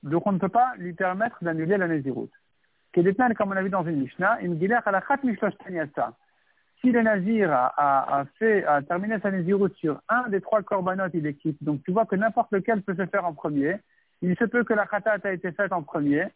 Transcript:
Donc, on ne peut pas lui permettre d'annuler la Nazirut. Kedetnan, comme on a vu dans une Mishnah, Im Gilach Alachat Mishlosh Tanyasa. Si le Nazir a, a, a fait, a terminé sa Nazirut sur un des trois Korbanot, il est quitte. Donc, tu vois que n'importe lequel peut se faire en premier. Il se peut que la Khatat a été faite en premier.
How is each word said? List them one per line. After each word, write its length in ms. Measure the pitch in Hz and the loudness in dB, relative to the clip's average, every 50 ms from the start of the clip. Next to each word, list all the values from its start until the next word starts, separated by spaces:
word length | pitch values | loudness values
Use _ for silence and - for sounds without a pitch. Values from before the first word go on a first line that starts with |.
| - | -4
Donc, 220 | 139 151 175 - | -2 -2 0 0
on 60 | 208 | 0
ne 80 | 196 175 | 0 0
peut 80 | - 185 | -2 0
pas 260 | - 233 247 262 247 202 | 2 2 2 2 0 -6
lui 160 | 175 180 170 | -10 -10 -6
permettre 500 | - 190 185 185 196 220 233 226 - 175 | -4 -2 -2 0 -2 -4 -4 -4 -6 -6
d'annuler 340 | 170 160 160 160 165 202 202 | -4 -4 -2 0 0 2 2
la 120 | 185 170 | 2 0
Nazirut. 400 | 165 151 135 135 120 120 113 - _ _ _ _ _ _ _ _ _ _ _ _ - | 0 -2 -2 -4 -6 -6 -8 -10 _ _ _ _ _ _ _ _ _ _ _ _ 2
Kedetnan, 400 | 180 170 190 196 190 254 247 226 | 2 4 4 4 4 2 2 2
comme 180 | - 220 196 | 0 -2 -2
on 60 | 196 190 | 0 -2
a 40 | |
vu 80 | 190 196 | -2 -2
dans 140 | 185 190 165 | -2 -2 -2
une 160 | 165 165 143 | -2 -2 -2
Mishnah, 400 | 135 135 - - 180 196 220 - | -4 -4 -4 0 0 0 0 0
Im 160 | - 180 175 156 | -2 -4 -2 -2
Gilach 300 | 175 190 240 240 - 208 | 0 0 0 0 0 0
Alachat 320 | 196 190 185 - 277 277 277 | 0 0 0 0 -2 0 0
Mishlosh 340 | 254 214 - - 202 - _ | -2 -2 0 -2 -4 -4 _
Tanyasa. 560 | - 190 185 165 156 139 _ - 123 113 117 _ _ _ _ _ _ _ _ _ _ _ _ _ | -12 -10 -6 -6 -6 -6 _ -4 -4 -4 -6 _ _ _ _ _ _ _ _ _ _ _ _ _
Si 140 | - 254 233 | 2 4 4
le 80 | 240 | 4
Nazir 500 | 226 220 214 196 175 202 226 220 202 170 | 4 4 2 2 2 0 2 2 4 4
a, 140 | 147 123 123 131 - | 4 4 2 2 2
a, 440 | - 147 139 139 135 131 - 143 139 | 2 2 4 4 2 2 2 0 -2
a 60 | 139 139 _ _ | -2 -4 _ _
fait, 260 | 220 226 214 196 - | 2 2 2 2 4
a 180 | - 147 143 | 2 2 2
terminé 380 | 143 - 175 180 196 214 226 208 | 2 -2 -4 -4 -2 -2 -4 -2
sa 120 | - 208 | -2 -2
Nazirut 440 | 190 190 170 170 202 196 202 185 190 | -2 0 0 2 2 2 2 0 -2
sur 240 | _ - 156 147 - _ - | _ -4 -4 -4 -4 _ -2
un 220 | 214 247 247 240 | 0 0 0 0
des 100 | 196 190 | -2 -4
trois 240 | 185 - - 214 196 | -2 2 0 0 0
Korbanot, 460 | - 208 196 180 185 185 190 190 180 - | 0 -2 -2 0 -2 -2 -2 -4 -2 -2
il 140 | 170 147 151 | -2 -4 -4
est 60 | 143 | -6
quitte. 280 | - _ 160 147 - | -4 _ -6 -6 -4
Donc, 220 | - 151 147 143 - | -4 -4 -4 -4 -2
tu 80 | - | -2
vois 140 | 180 220 226 | 2 2 2
que 100 | 220 208 | 2 0
n'importe 380 | 190 208 226 208 247 220 - 208 | 0 0 0 2 0 0 0 0
lequel 280 | 196 180 - 226 208 | -2 0 0 0 0
peut 140 | 185 - 190 | 0 -4 -4
se 100 | 170 190 175 | -4 -4 -2
faire 180 | - 202 180 | -2 -2 -2
en 80 | 175 160 | -2 -6
premier. 420 | 143 - 160 147 143 139 151 185 208 _ _ _ _ _ _ _ _ | -4 -6 -2 -2 0 0 0 -2 -4 _ _ _ _ _ _ _ _
Il 160 | - 180 180 - | -2 -2 0 0
se 80 | 240 | 0
peut 180 | 226 - 240 233 | 0 2 -2 0
que 100 | - 233 | 2 0
la 140 | 208 202 - | 0 0 -2
Khatat 300 | - 202 190 220 208 196 | -4 -4 0 0 -2 -2
a 120 | - 202 190 | -2 -4 -6
été 180 | 170 - 185 | -4 -6 -8
faite 220 | 151 - 202 185 190 | -4 -4 -4 -2 -2
en 80 | 175 | -4
premier. 460 | 151 - - 165 147 143 143 147 180 214 _ | -6 -4 -4 -2 0 2 2 2 0 -4 _